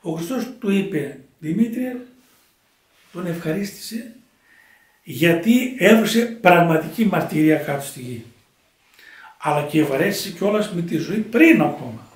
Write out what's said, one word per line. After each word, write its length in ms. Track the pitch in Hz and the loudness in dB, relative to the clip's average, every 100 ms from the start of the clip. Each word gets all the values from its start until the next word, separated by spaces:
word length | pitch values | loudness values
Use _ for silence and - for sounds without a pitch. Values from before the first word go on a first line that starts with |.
ο 120 | 170 | -6
Χριστός 360 | 165 170 254 214 - | -8 -6 -6 -6 -8
του 100 | 202 | -2
είπε, 500 | 196 - - - - - _ | 0 0 -4 -6 -12 -20 _
«Δημήτριε», 580 | 151 185 233 247 254 247 - _ _ _ _ _ _ _ _ _ _ | -6 0 0 -2 -6 -8 -14 _ _ _ _ _ _ _ _ _ _
τον 140 | 170 180 | -10 -8
ευχαρίστησε, 880 | 170 165 170 202 - - 226 - - _ _ _ _ _ _ _ _ | -6 -4 -4 -6 -10 -12 -12 -12 -20 _ _ _ _ _ _ _ _
γιατί 760 | - 127 165 170 220 247 - - | -14 0 2 2 4 2 2 2
έδωσε 460 | 180 220 214 226 | 6 6 4 0
πραγματική 800 | 233 - 180 175 165 160 - - | -2 2 4 6 6 2 -2 -2
μαρτυρία 520 | 208 170 165 156 156 151 | 0 0 -2 0 2 2
κάτω 280 | 147 139 | 0 -6
στη 160 | - - | -8 -12
γη. 240 | 123 120 - _ _ _ _ _ _ _ - - - _ | -12 -14 -16 _ _ _ _ _ _ _ -20 -20 -20 _
Αλλά 240 | 156 147 | -2 -2
και 180 | 143 160 | 0 0
ευαρέστησε 500 | 147 135 190 - - | 0 2 0 -2 -8
κιόλας 420 | - 196 214 202 | -4 0 0 -2
με 100 | 175 | -4
τη 140 | 170 156 | -4 -4
ζωή 220 | - 208 | -2 -4
πριν 420 | 214 233 320 311 | -2 4 6 6
ακόμα. 440 | 147 - 127 110 - | 2 -2 -12 -14 -18